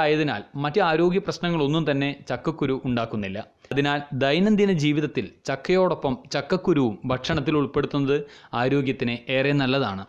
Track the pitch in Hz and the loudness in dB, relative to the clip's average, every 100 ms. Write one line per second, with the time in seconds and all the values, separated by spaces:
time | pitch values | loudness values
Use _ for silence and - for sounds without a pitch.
0 | 151 156 151 104 - 139 147 202 175 160 | 4 2 0 -4 -8 -6 -2 2 2 4
1 | 175 185 185 - 175 165 139 160 151 139 | 2 2 -2 -4 -2 0 2 0 0 0
2 | 143 135 - 123 165 151 139 131 131 120 | 0 -4 -6 -6 -4 -2 -2 -2 -2 -2
3 | 113 110 98 98 - _ - 135 143 143 | -2 -4 -6 -8 -12 _ -6 -2 0 -2
4 | 143 131 135 160 208 202 202 170 147 147 | -4 -2 0 2 4 4 4 2 2 2
5 | 147 135 95 - - 135 - 185 180 160 | -2 -4 -8 -8 -8 -6 0 2 2 2
6 | 143 123 - 147 143 180 185 151 123 101 | -2 -4 -4 -4 -2 0 2 2 2 0
7 | 127 127 - 160 135 151 139 147 135 143 | -4 -2 -2 -2 0 0 0 -2 -2 0
8 | 135 143 143 - - 117 127 143 131 120 | 0 0 -2 -16 -8 -2 0 2 0 -2
9 | 120 117 - 131 139 143 127 135 117 98 | -4 -4 -2 0 2 2 2 0 -2 -4